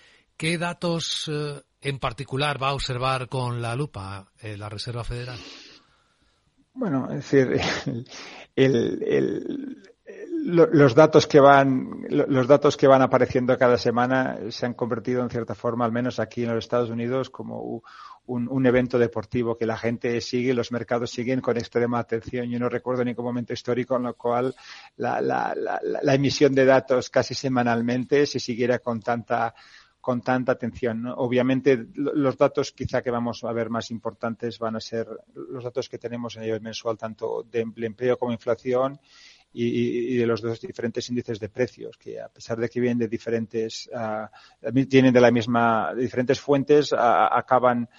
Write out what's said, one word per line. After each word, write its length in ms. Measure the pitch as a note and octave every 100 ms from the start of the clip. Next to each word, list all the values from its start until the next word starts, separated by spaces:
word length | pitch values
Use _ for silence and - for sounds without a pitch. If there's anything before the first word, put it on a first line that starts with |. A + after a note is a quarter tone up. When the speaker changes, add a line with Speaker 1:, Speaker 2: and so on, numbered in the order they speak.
| _ _ _ -
Speaker 1:
¿qué 200 | D#3 E3+
datos, 720 | F3 E3+ F3 E3 - - -
eh, 300 | D3+ D3 C#3+ _ _
en 180 | C#3 C3+
particular 600 | C3+ A#2 C3+ C3 D3 C3+
va 80 | C3+
a 40 |
observar 560 | C#3 - B2 C3 C3 B2
con 320 | C3 B2 A#2+
la 140 | A#2 B2
lupa, 560 | D3 - F#2+ G2 F#2+ _
eh, 160 | G#2+ G#2
la 120 | G#2
Reserva 340 | G#2 A#2+ A#2+
Federal? 340 | A2 A#2+ B2 A#2 - - - - _ _ _ _ _ _ _ _ _
Speaker 2:
Bueno, 360 | C4 G#3+ C3+ -
es 200 | C#3+ -
decir, 300 | C#3 B2 -
<laughs> 440 | - - C#3+ A#2+ B2 - - - - -
el, 480 | C3+ B2 G#2 -
el, 0 |
el, 800 | - C#3 C3+ - - C#4 C#4 - - _ - - - E4 B3
lo-, 220 | E3+ D#3+
los 280 | D#3 C#3+ B2
datos 320 | D#3 D3+ -
que 120 | D3+
van, 640 | C#3 C#3 C#3 C3 - - -
lo-, 180 | D3 -
los 200 | C3+ B2
datos 300 | C#3+ D3 -
que 100 | C#3
van 140 | C3+
apareciendo 560 | B2+ C3 B2+ C3 B2 B2+
cada 200 | B2+ A#2+
semana 640 | B2 A#2 B2 C3 C3 A2+ G2+
se 160 | - B2
han 80 |
convertido, 480 | A#2+ A#2 A2+ A2+ B2
en 80 | B2
cierta 260 | A#2+ A2+ G#2
forma, 300 | A#2+ A#2 A#2
al 60 |
menos 280 | A#2 B2 A#2+
aquí 240 | A2 -
en 120 | A#2 A2+
los 80 |
Estados 260 | A2 B2 A#2
Unidos, 400 | A#2 A#2+ C3 B2+
como 320 | - A2+ A2+
u-, 220 | A#2+ A#2 - - - - -
un, 200 | B2 A#2+
un 180 | C3+ B2+
evento 320 | B2 B2 B2
deportivo 580 | A#2 A2 G2+ B2 A#2 A2+
que 80 | A2
la 100 | A2+
gente 460 | A2+ A#2 B2 A#2
sigue, 320 | - B2 B2
los 180 | B2 A2
mercados 380 | A#2+ A2+ A#2+ A#2+
siguen 320 | - A#2 C3
con 160 | B2+ A#2+
extrema 400 | A2 A#2+ A#2+ A#2+
atención. 500 | A2+ A2+ - B2 A#2+
Yo 120 | A#2+
no 100 | A#2+
recuerdo 340 | A#2+ A#2+ B2+
ningún 220 | B2 A#2 B2
momento 280 | A#2+ A#2
histórico 440 | A#2+ - B2 A#2+ B2+
en 80 | B2
el 80 |
cual 420 | - A#2+ A#2+ C3 - - - - -
la, 220 | A#2+ A#2+
la, 340 | C3+ B2 A#2 -
la, 240 | - -
la, 180 | - -
la 120 | D3
emisión 400 | C3+ C3+ - C#3
de 100 | C3+
datos 460 | C3 C3 - B2+ -
casi 240 | C3 A#2+
semanalmente 920 | C3 C3+ B2+ A#2+ A#2 A#2+ B2+ A#2+ C#3+ D3
se 120 | B2
siguiera 380 | - A#2 B2 B2
con 220 | B2 A2+
tanta, 540 | B2 A#2+ - A#2+ A#2 - - - _ _
con 220 | - B2
tanta 300 | - B2+ B2
atención, 500 | B2 A#2 - A#2+ A2+
¿no? 140 | A#2+ -
Obviamente, 720 | B2+ B2 B2+ C3 C#3 B2+ G2+ -
lo-, 180 | C#3+
los 240 | D3+ C3+ A#2+
datos 340 | C#3+ - C3
quizá 300 | - B2+ B2+
que 80 | B2
vamos 340 | A#2+ A#2+ A2
a 80 | A#2
ver 200 | A#2 A2+
más 180 | A#2 A2
importantes 680 | A2+ A2+ - A#2 A2 A#2+ A2
van 160 | A2+ A2
a 40 |
ser 280 | - A2+ A2 A2 _
los 300 | C#3 C#3+ C3+
datos 260 | A#2+ C3 A#2
que 80 | B2
tenemos 400 | A#2 A#2+ A#2+ A2+
a 40 |
nivel 200 | A2 G#2+
mensual, 380 | A2 G#2+ A#2 A2
tanto 440 | A2+ G#2+ A2+ A2+ A2+
de 120 | A#2+
em-, 120 | A2+ G#2+
empleo 380 | A2+ G#2+ B2 A#2+
como 140 | B2
inflación, 680 | A#2 B2+ A2+ B2+ B2 C3+ C#3+ _ - - _ _
y, 140 | - A#2+
y, 480 | A#2+ A#2+ A#2+ A#2+
y 40 | B2
de 100 | A#2
los 160 | A2
dos 180 | A#2 A#2
diferentes 480 | - - A#2 A#2+ -
índices 300 | B2 A#2+ G#2+
de 100 | G#2
precios, 480 | B2 B2 - A2+ -
que 240 | - A2
a 80 | -
pesar 300 | _ - A2+
de 100 | A#2
que 100 | B2
vienen 200 | B2 A#2+
de 80 | A2
diferentes, 840 | A2+ - A#2 A2 A2+ A2 - - B2
ah, 340 | A2 G#2+ G#2+ - - _ A2 B2 C3+
tienen 240 | C3+ C3
de 80 | B2
la 120 | A#2+
misma, 600 | A#2+ A2+ A#2 A#2 A2 E2 G#2+
de 80 |
diferentes 360 | A#2+ A#2+ B2 C3
fuentes, 540 | - C#3 C3 D3+ C#3
a-, 320 | B2 A#2 F2 E2+
a-, 140 | A#2+
acaban, 500 | - B2+ B2 A#2+ A#2